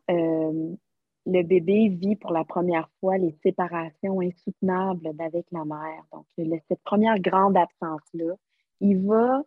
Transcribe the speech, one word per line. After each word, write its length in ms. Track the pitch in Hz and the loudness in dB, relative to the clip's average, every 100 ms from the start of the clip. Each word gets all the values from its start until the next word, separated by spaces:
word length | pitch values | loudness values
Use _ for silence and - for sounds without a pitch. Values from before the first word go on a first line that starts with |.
| - | -2
euh, 640 | 175 165 160 160 160 160 180 _ _ _ _ - | 0 0 0 -2 -4 -6 -10 _ _ _ _ -2
le 160 | 180 | 0
bébé 460 | 170 185 165 208 220 | 2 2 4 4 4
vit 260 | 175 196 208 | 2 -2 -2
pour 160 | - | -2
la 140 | 165 160 | -4 -2
première 440 | - 180 165 160 _ | -2 0 0 -4 _
fois 180 | 190 190 | -2 0
les 180 | 175 151 | 0 0
séparations 800 | 196 185 175 170 165 - 196 190 | -2 0 -2 -6 -8 -8 -4 -2
insoutenables 920 | 180 180 - - 185 185 190 180 160 156 | -4 -6 -10 -4 -2 0 -2 -4 -6 -8
d'avec 300 | 165 170 170 | -6 -6 -6
la 140 | 170 151 | -8 -8
mère, 380 | 151 156 160 160 | -8 -10 -14 -18
donc 120 | 156 156 - | -20 -16 -8
le, 200 | 160 165 - | -6 -4 -4
cette 120 | 180 | -6
première 360 | - 208 220 214 | 0 2 4 2
grande 380 | 175 185 196 185 | 2 4 4 4
absence-là, 800 | 170 _ 165 156 - 165 165 294 _ _ _ - | 2 _ -8 -8 -10 -6 -6 -6 _ _ _ 0
il 260 | 202 190 196 | 2 2 2
va 360 | 220 240 269 | 2 4 0